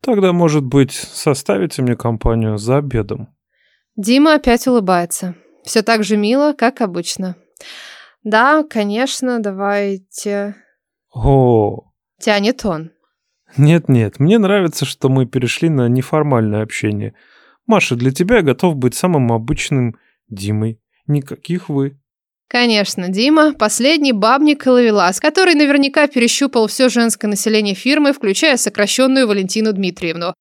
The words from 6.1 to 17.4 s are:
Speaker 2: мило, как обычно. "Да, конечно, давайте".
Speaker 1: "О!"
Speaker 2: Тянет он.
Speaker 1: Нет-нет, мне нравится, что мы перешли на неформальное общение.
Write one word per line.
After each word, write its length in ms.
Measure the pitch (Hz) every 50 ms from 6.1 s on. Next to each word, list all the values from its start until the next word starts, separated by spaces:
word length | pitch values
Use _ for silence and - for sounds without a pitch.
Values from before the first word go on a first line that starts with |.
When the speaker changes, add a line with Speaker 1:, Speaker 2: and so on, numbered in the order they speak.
| 214
Speaker 2:
мило, 360 | 208 208 208 247 277 294 302
как 280 | 285 - 233 240 269 -
обычно. 560 | 240 196 175 175 170 - - - 190 185 180 _ _ _ _ _ - - - - - - - - - _ _ _ _
"Да, 400 | 214 214 220 240 269 302 311 302
конечно, 760 | 302 - 226 208 202 202 226 262 269 - - 262 254 247 233
давайте". 1160 | 208 208 190 190 202 202 202 202 202 202 196 190 190 _ - - - 208 202 202 202 208 202 _ _ _ _ _ _ _ _ _ _ _ _
Speaker 1:
"О!" 800 | 127 113 139 139 135 131 123 120 110 104 104 104 - _ _ _ _ _ _ _ _
Speaker 2:
Тянет 440 | - - 208 202 202 220 254 - -
он. 260 | 208 165 151 156 165 _ _ _ _ _ _ _ _ _ _ _ _ -
Speaker 1:
Нет-нет, 600 | - 143 151 170 170 - - 135 120 110 101 - -
мне 200 | 135 170 214 233
нравится, 460 | 202 185 202 208 185 165 - - 151
что 240 | 135 - _ - 135
мы 180 | 131 131 127
перешли 420 | 120 - 127 123 117 - - 170 165
на 200 | 156 135 123 117
неформальное 720 | 123 131 127 - - 156 151 147 135 117 110 107 104 107
общение. 520 | 110 107 - - - 107 104 101 104 104 - _ _ _ _ _